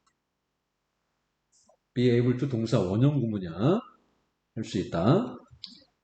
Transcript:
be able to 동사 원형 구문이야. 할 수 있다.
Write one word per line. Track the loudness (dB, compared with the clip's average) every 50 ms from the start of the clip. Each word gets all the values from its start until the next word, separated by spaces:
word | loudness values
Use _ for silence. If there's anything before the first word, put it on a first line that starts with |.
| _ _ _ _ _ _ _ _ _ _ _ _ _ _ _ _ _ _ _ _ _ _ _ _ _ _ _ _ _ _ _ _ _ _ _ _ _ _ -4
be | 0 2 2
able | 4 4 2 2 0 0
to | -2 -4
동사 | -2 -4 -2 0 0 0
원형 | 0 0 0 2 2 2 2 2
구문이야. | -2 -2 -4 -4 -6 -8 -4 0 2 2 2 0 -2 -6 -18 _ _ _ _ _ _ _ _ _ _ _ -12
할 | -10 -8
수 | -6 -4 -4
있다. | -4 -4 -2 0 2 4 4 2 2 -2 -8 -14 -20 _ -20 -20 -20 -20 -20 -20 -20 _ _ _